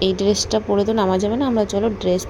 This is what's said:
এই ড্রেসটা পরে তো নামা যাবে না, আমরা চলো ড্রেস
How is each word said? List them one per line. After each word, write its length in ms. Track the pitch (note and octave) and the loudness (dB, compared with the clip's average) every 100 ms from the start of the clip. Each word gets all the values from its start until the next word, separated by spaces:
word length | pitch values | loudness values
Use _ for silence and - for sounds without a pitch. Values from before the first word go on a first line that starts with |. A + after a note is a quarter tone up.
এই 120 | F#3+ | -2
ড্রেসটা 480 | F#3+ G3 G#3 - A3 | 0 0 0 0 -2
পরে 240 | G#3+ G3+ | 0 0
তো 80 | G3+ | 0
নামা 260 | A3+ F#3+ F#3 | 2 2 2
যাবে 180 | G#3 A#3 | 0 0
না, 100 | C#4 | 0
আমরা 180 | A3+ | 0
চলো 240 | G3+ G3+ A3 | 0 0 -2
ড্রেস 380 | G3+ F#3 F3+ - | -2 0 0 -2